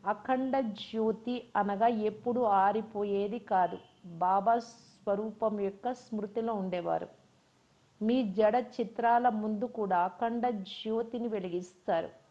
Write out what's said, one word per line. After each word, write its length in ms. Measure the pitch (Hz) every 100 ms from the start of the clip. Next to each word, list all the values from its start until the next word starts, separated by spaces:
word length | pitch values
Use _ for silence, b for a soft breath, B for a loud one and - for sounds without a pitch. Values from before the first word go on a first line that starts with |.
| -
అఖండ 520 | 208 - 262 262 269
జ్యోతి 880 | 240 196 - 220 220 220 240 247 - 208
అనగా 320 | 202 196 226
ఎప్పుడు 540 | 226 214 214 247 240
ఆరిపోయేది 960 | 233 196 196 208 220 208 208 196 202 233
కాదు. 380 | - 190 175 185 - _ 180
బాబా 540 | 170 180 196 196 233
స్వరూపం 1000 | 233 - - - - 202 220 214 220 208
యొక్క 340 | 196 196 247
స్మృతిలో 600 | 247 - 214 208 214 226
ఉండేవారు. 540 | 214 190 180 170 165 - - _ _ _ _ _ _ _ _
మీ 220 | 214 247
జడ 420 | 226 190 214 240 247 -
చిత్రాల 500 | 226 - 233 240 247
ముందు 360 | 220 214 214 233
కూడా 320 | 220 202 185
అఖండ 520 | 180 - 233 233 233
జ్యోతిని 800 | 214 190 - 220 226 226 240 233
వెలిగిస్తారు. 840 | 214 180 175 180 - - 170 160 - _